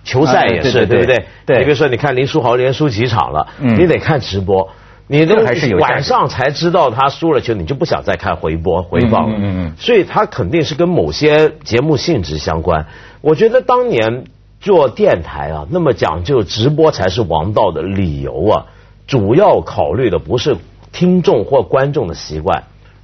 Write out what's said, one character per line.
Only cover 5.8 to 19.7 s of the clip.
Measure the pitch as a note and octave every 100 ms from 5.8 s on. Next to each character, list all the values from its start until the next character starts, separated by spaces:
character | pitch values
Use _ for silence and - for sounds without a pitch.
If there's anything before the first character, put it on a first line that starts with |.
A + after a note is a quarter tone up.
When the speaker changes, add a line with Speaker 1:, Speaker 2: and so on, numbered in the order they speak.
| C3+
Speaker 2:
值。 |
Speaker 1:
晚 | C3
上 | C#3+ B3 D3+
才 | - C3
知 | C#3+ E3+
道 | F3+ C#3+
他 | A2 C#3
输 | - E3
了 | C3+
球， | -
你 | G#2+ D#2
就 | C3+
不 |
想 | D3+ D#2
再 | D2 F#2
看 | G2 E2+
回 | E2 E2
播、 | E2+ E2+
回 | F2+ F2 A#2
放 | G#2+ E2+
了。 | G#2+
Speaker 2:
嗯， |
嗯， |
嗯， | G2+ F#2 E2
嗯。 | D#2+
Speaker 1:
所 | A3+ A3+
以 | C#3+
他 | G3 G#3+
肯 | - F#2
定 | E3
是 | C#3+ C#3+
跟 | F3
某 | D#3 D#2
些 | - D3+ D3+ D3+ -
节 | - A#2
目 | D3 C#3+
性 | - C#3
质 | D#2+ D#2
相 | - D#2+
关。 | E2+ D#2 D#2 - - -
我 | C#3+ D#3
觉 | A3
得 | B3+
当 | B3+ B3 B3
年 | C#3 A2 B2+ - - _ -
做 | G3 F3+ C3+
电 | C#3+ G3 G#2
台 | D#2 D2+ D2
啊， | D#2 D2
那 | F3
么 | D#3
讲 | A2 A2 D#2+
究 | F2+ C3+
直 | F2+ G#2+ B2+
播 | D3+ D#3
才 | - F#2
是 | F2+
王 | E2+ D#2+ F2
道 | G#2+ G#2
的 | D2+
理 | F2+ G2 F2+ C#2+
由 | C#2 B1+ G2
啊， | F2 - - - - -
主 | C3+ G2 C#3+
要 | G3 A2+
考 | F2